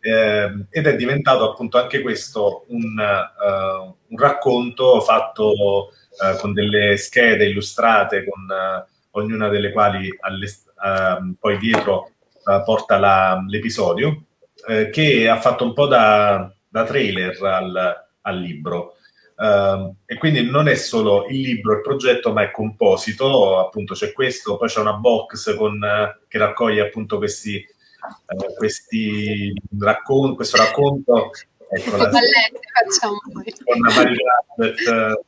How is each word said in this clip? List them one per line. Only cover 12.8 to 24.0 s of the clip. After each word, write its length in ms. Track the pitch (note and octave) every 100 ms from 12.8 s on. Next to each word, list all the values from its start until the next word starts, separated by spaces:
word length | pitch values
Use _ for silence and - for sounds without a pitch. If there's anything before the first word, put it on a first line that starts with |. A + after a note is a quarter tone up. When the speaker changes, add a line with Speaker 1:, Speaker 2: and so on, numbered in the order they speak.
| - G2+
Speaker 1:
la, 440 | G2 F#2+ F#2+ F#2 F#2+
l'episodio, 760 | G#2 A2+ - F#2 F2 C#3+ D3+ _ _ _ _ -
eh, 220 | A2 G#2+
che 380 | D#3 D#3 A#2+ A2+
ha 120 | A2+
fatto 240 | C3 A#2+
un 80 | A#2+
po' 140 | A2+ C#3+
da, 640 | B2+ A2 G#2+ G#2 G2 F#2+ _ _
da 160 | A2+
trailer 580 | A2+ C#3 A2 F#2 F#2 F2+
al, 640 | F#2+ F#2 F#2 F#2 F#2 E2+ _ _
al 200 | G#2 F#2
libro. 560 | F2 D2+ D#2 F2 F2 _ _ _ _ -
Ehm, 540 | G#2+ G2+ G2 G2 F#2+ G2 _
e 120 | A#2
quindi 260 | D#3 C#3+
non 240 | A#2+ C#3 D3+
è 60 | B2+
solo 500 | - A#2 G#2+ G2+ G2+
il 120 | C3+
libro, 340 | C3 A2+ G#2+
il 60 | G#2
progetto, 520 | - C#3 B2+ A#2 A#2
ma 100 | G#2+
è 80 | G2+
composito, 1080 | - A2 G#2+ D#3+ E3 - G#2+ C3+ C3+ G2 F#2+
appunto 360 | F#2 G#2+ F#2+
c'è 180 | F#2+